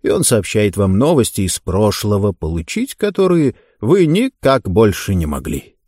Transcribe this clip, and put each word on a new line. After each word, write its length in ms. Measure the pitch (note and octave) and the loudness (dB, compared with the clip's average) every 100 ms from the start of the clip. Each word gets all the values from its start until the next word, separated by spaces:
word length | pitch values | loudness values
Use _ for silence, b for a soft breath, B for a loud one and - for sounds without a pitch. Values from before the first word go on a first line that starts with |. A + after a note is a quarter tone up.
и 80 | - | 0
он 140 | - | 0
сообщает 520 | - A2+ F2+ A2 G#2 G2 | 0 -2 -2 0 0 0
вам 220 | G2 F#2+ | 0 2
новости 420 | C#3+ D#3+ A2 - | 2 2 0 -2
из 180 | F#2 - | -4 -4
прошлого, 760 | - F2+ G#2+ - G#2+ G#2 G2+ | -4 0 0 0 -2 0 -2
получить 640 | F#2 F#2+ E3+ - G#3+ C4 - | -4 -6 -6 -4 -6 -6 -4
которые 580 | G#3 G3 F#3 F3 C#3 b b b | -4 0 2 2 0 b b b
вы 240 | G#2+ G3 | 2 4
никак 640 | E3 F3 C4 _ C3+ C3 - | 4 2 -2 _ 0 0 0
больше 460 | F2+ A2 F#2 - | 2 2 2 -2
не 100 | F#2 | -2
могли. 520 | D2+ C#2 - C#2+ - _ | -2 -4 -6 -8 -10 _